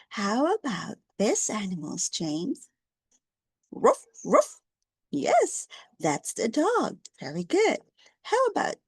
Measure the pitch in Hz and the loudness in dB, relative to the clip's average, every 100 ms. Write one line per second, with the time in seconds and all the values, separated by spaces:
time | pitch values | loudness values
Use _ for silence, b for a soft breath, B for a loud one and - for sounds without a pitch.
0 | b - 202 233 302 427 269 175 165 - | b -6 -2 2 2 0 -2 -6 -6 -12
1 | _ - 202 403 - 226 196 180 147 170 | _ -2 0 2 0 -4 -4 -6 -6 -6
2 | - - 160 151 175 339 - _ _ _ | -6 -4 -4 -4 -4 -6 -10 _ _ _
3 | _ _ _ _ _ _ _ - 240 - | _ _ _ _ _ _ _ 0 2 2
4 | - - - 214 587 - _ _ _ _ | -2 -14 2 4 4 -2 _ _ _ _
5 | _ 285 - 698 494 - - B B B | _ -4 2 4 4 0 -12 B B B
6 | 160 147 - - 233 226 339 466 285 - | -2 -2 -4 -4 -2 0 2 2 0 -4
7 | - - 143 156 175 349 427 - - _ | -14 -14 -10 -6 -2 2 2 2 -4 _
8 | b b - 466 508 392 - - | b b -2 2 2 0 -2 -4